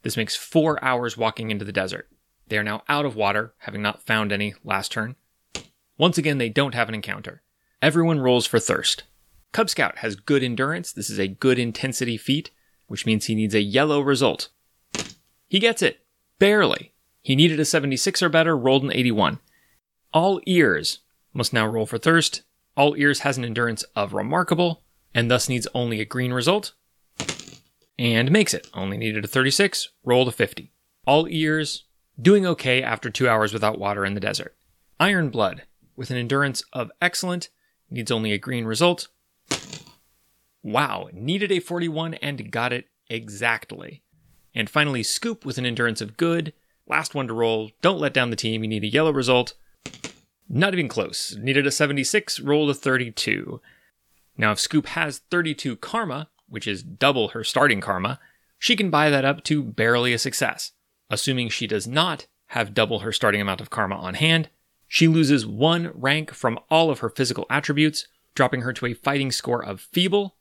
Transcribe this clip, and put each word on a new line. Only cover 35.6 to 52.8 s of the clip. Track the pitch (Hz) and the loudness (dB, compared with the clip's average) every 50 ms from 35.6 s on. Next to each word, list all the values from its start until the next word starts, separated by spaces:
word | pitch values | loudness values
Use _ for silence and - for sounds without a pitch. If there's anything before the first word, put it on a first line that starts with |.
| - _ _ _ _ _ _ | -18 _ _ _ _ _ _
with | - 131 - | -14 -8 -6
an | 135 | -4
endurance | 123 120 117 135 139 143 139 123 - - _ - | -4 -2 0 0 0 0 0 -2 -6 -10 _ -8
of | 135 - - - _ | -8 -8 -8 -4 _
excellent, | 175 175 175 - - 180 180 175 170 - _ _ _ _ _ _ _ _ | -2 -2 -2 -2 -4 -4 -4 -4 -6 -10 _ _ _ _ _ _ _ _
needs | - 123 113 107 | -10 -8 -4 -2
only | 123 113 110 107 | -2 0 0 -2
a | 104 98 | -2 -4
green | - - 127 120 113 | -4 -6 -6 -4 -4
result. | 110 110 110 165 175 175 - - - _ _ _ _ _ _ _ _ - - - - - - - - - _ _ _ _ _ _ _ _ _ _ _ _ _ _ | -4 0 2 2 2 2 0 -6 -16 _ _ _ _ _ _ _ _ -8 -8 -8 -14 -18 -18 -18 -20 -20 _ _ _ _ _ _ _ _ _ _ _ _ _ _
Wow, | 107 104 135 147 131 104 92 92 - 85 | -2 0 0 0 0 -4 -8 -10 -12 -14
needed | 92 110 139 180 202 208 190 | -10 -6 -4 -2 -2 0 0
a | 196 180 | -2 -2
forty-one | 175 - 170 175 170 170 156 156 165 165 160 | -2 -4 -6 -4 -4 -4 -4 -4 -6 -6 -8
and | - - 143 143 131 107 - | -8 -8 -8 -8 -8 -12 -8
got | - 117 117 123 123 | -4 -4 -2 -2 -4
it | 123 - _ _ _ _ _ | -6 -8 _ _ _ _ _
exactly. | 113 117 113 107 101 101 120 117 117 107 - _ 101 95 - - - - _ _ _ _ _ _ _ _ _ _ _ | -10 -10 -10 -10 -10 -2 0 0 0 0 -4 _ -16 -16 -14 -16 -18 -20 _ _ _ _ _ _ _ _ _ _ _
And | 113 110 104 | -6 -6 -2
finally, | - 151 147 147 139 123 110 | 0 0 2 2 0 -2 -2
Scoop | - - - - 233 226 220 _ | -4 -4 -4 -4 -6 -8 -6 _
with | 139 123 131 | -8 -6 -4
an | 127 | -4
endurance | 123 120 120 120 117 110 - | -4 -2 0 -2 -2 -2 -4
of | 113 104 110 | -8 -10 -4
good. | - 170 170 170 170 160 151 - _ _ _ _ _ _ | -2 0 0 0 -2 -4 -6 -10 _ _ _ _ _ _
Last | _ - 151 160 - - | _ -2 -2 -2 -2 -4
one | 147 131 | -6 -4
to | 117 113 | -4 -2
roll. | 113 117 113 113 110 110 110 _ _ | 0 2 2 2 0 -4 -6 _ _
Don't | - 175 196 165 | 2 2 2 2
let | 151 139 - | -2 0 2
down | 131 127 120 | 2 0 0
the | 113 | -2
team. | - - 113 113 110 110 | -4 -2 -2 -2 -2 -2
You | |
need | 110 110 107 104 | -2 -4 -2 -2
a | |
yellow | 107 104 143 156 160 147 | 0 2 2 4 4 2
result. | 139 127 120 127 123 123 123 - _ - _ _ _ _ - - - - - - _ _ _ _ _ _ _ | 2 2 4 4 4 4 0 -6 _ -20 _ _ _ _ -18 -18 -16 -18 -18 -18 _ _ _ _ _ _ _
Not | - 123 175 202 190 | 0 2 2 2 2
even | 180 156 117 | 0 -2 -2
close. | - 113 95 - - - - - - 101 | -2 -4 -4 -4 -4 -8 -8 -8 -10 -6
Needed | 104 131 135 139 139 | -4 0 0 2 2
a | 143 | 2
seventy-six, | 135 - 156 143 143 139 131 - - 208 208 - - - | 2 2 0 2 2 0 -2 0 0 -2 -2 -2 -8 -6
rolled | - 139 147 151 156 143 | 0 2 2 2 4 2
a | 139 | 0
thirty-two. | - | 0